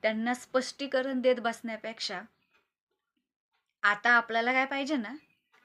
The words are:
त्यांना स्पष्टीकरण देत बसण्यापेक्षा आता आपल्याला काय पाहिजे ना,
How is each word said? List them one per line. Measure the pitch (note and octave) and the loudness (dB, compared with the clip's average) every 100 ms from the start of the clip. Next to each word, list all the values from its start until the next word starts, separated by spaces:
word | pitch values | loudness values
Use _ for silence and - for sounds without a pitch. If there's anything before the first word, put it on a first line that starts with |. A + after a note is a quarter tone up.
त्यांना | G#3+ A3 A3+ | 0 0 -2
स्पष्टीकरण | B3 - B3+ B3+ - C#4 C4+ C4 C4 | -4 -2 -2 -2 -8 -4 -2 -2 2
देत | B3+ B3+ | 2 2
बसण्यापेक्षा | A3+ A3+ A#3 A3 A3 A3+ - F#3 G#3+ _ _ _ _ _ _ _ _ _ _ _ _ _ _ _ | 0 -4 -8 -10 -10 -8 -8 -8 -10 _ _ _ _ _ _ _ _ _ _ _ _ _ _ _
आता | G3+ G#3 A#3+ | 0 2 4
आपल्याला | A#3+ A3+ A3+ A#3 | 4 4 0 2
काय | C4 C4+ | 2 0
पाहिजे | C#4 C#4 D4+ | -2 -2 -2
ना, | G#3 C#4+ _ _ _ _ | -4 -10 _ _ _ _